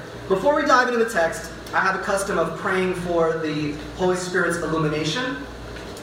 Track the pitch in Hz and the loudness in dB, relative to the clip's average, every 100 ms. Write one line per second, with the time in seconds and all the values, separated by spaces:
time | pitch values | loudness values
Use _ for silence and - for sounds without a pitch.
0 | - - - 190 285 294 285 254 247 233 | -12 -12 -2 2 4 4 6 6 6 2
1 | 220 175 160 - - - - 165 185 185 | 2 2 0 0 -8 -12 -4 0 0 0
2 | 208 196 196 175 160 - 196 190 185 170 | 0 0 0 0 0 -2 -2 0 0 -2
3 | 175 170 160 160 156 151 147 - - - | 0 2 2 2 -2 -2 -4 -4 -8 0
4 | 180 180 - 190 165 165 156 156 151 156 | 0 2 0 0 0 0 -2 0 0 0
5 | 160 254 269 277 - - - - - - | -2 -2 -2 -4 -8 -12 -12 -12 -12 -12